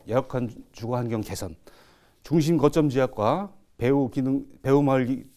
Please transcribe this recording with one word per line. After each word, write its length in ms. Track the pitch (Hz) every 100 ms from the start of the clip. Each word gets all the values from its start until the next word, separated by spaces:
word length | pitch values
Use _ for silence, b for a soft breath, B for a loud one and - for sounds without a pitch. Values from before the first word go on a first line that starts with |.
| -
열악한 420 | 123 - 127 120 - -
주거 260 | - 117 123
환경 240 | 120 113
개선, 340 | 95 98 92 76 b b b b b b
중심 340 | - 160 147 165
거점 320 | 147 165 151
지역과 640 | 127 127 - 107 165 196 - _ -
배후 320 | 120 143 127
기능, 340 | 139 131 135 - -
배후 220 | 131 143
마을 240 | 139 131 123
기-, 180 | 135 -